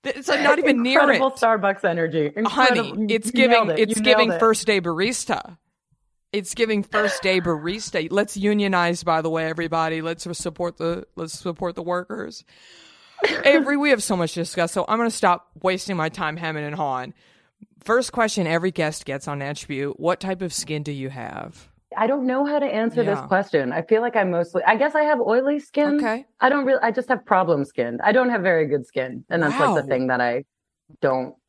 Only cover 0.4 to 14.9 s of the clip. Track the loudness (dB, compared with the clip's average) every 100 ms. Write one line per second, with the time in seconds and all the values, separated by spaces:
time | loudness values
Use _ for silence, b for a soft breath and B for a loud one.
0.4 | 4 4 4 4 4 4 6 4 2 2
1.4 | 2 4 0 0 0 0 -2 0 -2 0
2.4 | -2 4 4 4 0 -4 -2 -2 0 2
3.4 | 6 6 4 2 0 2 4 4 4 4
4.4 | 2 2 2 0 0 -2 -2 -2 -4 -6
5.4 | -6 -20 _ _ _ _ _ _ _ -6
6.4 | -6 -2 0 0 0 0 0 0 0 0
7.4 | 0 -2 -4 -8 -6 -4 0 0 0 0
8.4 | 0 2 2 2 0 0 0 0 0 -2
9.4 | -4 -4 -4 -2 -2 -4 -6 -8 -10 -8
10.4 | -8 -6 -8 -4 -4 -4 -10 -12 -12 -8
11.4 | -8 -6 -8 -6 -6 -6 -6 -10 -10 -14
12.4 | _ B B B B B B B -2 2
13.4 | 4 6 4 2 4 2 2 0 -2 -2
14.4 | -6 -2 -2 -2 -2